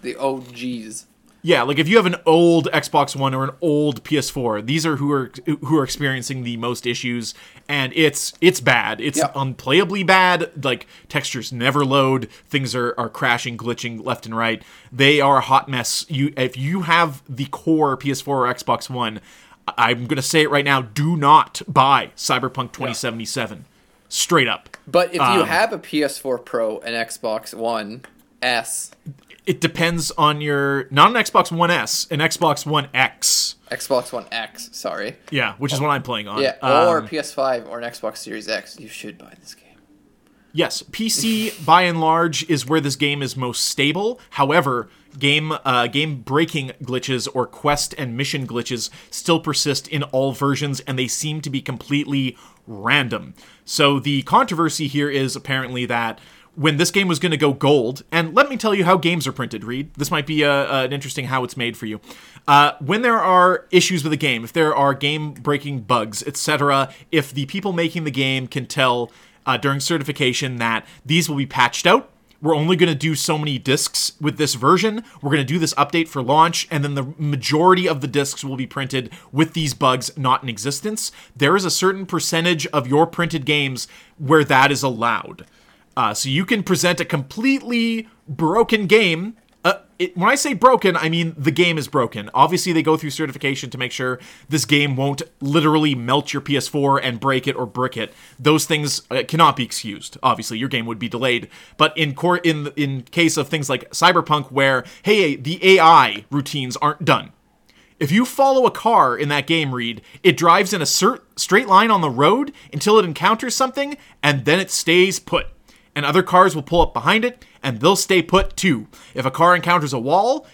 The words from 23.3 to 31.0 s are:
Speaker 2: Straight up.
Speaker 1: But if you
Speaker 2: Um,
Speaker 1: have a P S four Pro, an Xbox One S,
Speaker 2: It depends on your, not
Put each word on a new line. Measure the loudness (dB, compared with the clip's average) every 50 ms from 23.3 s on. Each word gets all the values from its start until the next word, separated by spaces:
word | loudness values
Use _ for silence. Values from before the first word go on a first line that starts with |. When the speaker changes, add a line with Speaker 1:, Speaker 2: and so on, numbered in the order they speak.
| -6 -6 -6 -8 -10 -14 -20 -20 _ _ _ _ _ _ _ _
Speaker 2:
Straight | -6 -4 0 2 2 2 2 2
up. | -2 -4 -8 _ -20 -20 _ -2
Speaker 1:
But | 2 2 2 2
if | 0
you | 0
Speaker 2:
Um, | 2 2 4 2 2 2
Speaker 1:
have | 2 0 0 0 -2
a | -6
P | -10 -6 -2 -2 -2
S | -2 -4 -6
four | -6 -6 -6 -6
Pro, | -6 -6 -4 -2 -2 -2 -4 -6
an | -8 -6 -6
Xbox | -6 -6 -6 -8 -8 -6 -6 -6 -6 -8 -10 -10
One | -6 -4 -4 -4 -4 -6 -8 -12 -16 -18 -20 _ _ _ _ _ _
S, | -2 -2 0 -2 -2 -4 -8 -10 -10 -12 -16 _ _ -18 -18 -18 _ -20 -20 -8 _
Speaker 2:
It | -6 -2 -2
depends | -2 -2 0 0 -2 0 0 -2 -4 -4
on | -2 0 2 2 2 0
your, | -2 -2 -2 0 0 0 -2 -2 -4 0
not | 4 6